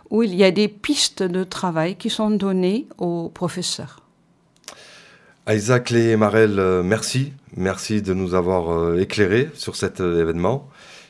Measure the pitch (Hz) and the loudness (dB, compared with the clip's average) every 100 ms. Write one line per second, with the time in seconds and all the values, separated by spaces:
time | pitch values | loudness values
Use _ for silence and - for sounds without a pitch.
0 | - 214 226 180 190 180 208 208 - 285 | -4 0 2 4 4 4 0 -2 -4 -2
1 | - - 185 180 185 - 185 160 165 196 | -2 -2 -4 -2 -6 -4 -4 -2 -2 -4
2 | 226 - 214 208 196 185 180 214 311 - | -6 -2 0 0 0 0 0 0 -4 -6
3 | 175 170 165 165 175 185 175 - 143 - | -6 -4 -8 -6 -6 -4 -6 -8 -12 -18
4 | _ _ _ _ _ _ - - - - | _ _ _ _ _ _ -20 -20 -20 -20
5 | - - _ _ - 110 104 123 123 120 | -20 -20 _ _ -2 -2 2 0 2 2
6 | 117 110 104 107 110 98 92 92 90 107 | 4 4 4 4 4 4 2 2 2 0
7 | - 123 143 135 - - 92 95 - 107 | 0 -4 -4 -8 -14 -4 -4 -4 -4 -4
8 | 95 92 92 92 87 95 85 85 85 85 | -2 -2 0 0 2 0 0 0 0 0
9 | 98 - 98 107 151 - - - 98 - | 0 0 2 2 0 -6 -12 -6 -6 -2
10 | 90 85 82 82 92 135 143 - - - | 0 0 0 0 0 -2 -6 -20 -20 -20
11 | - | -20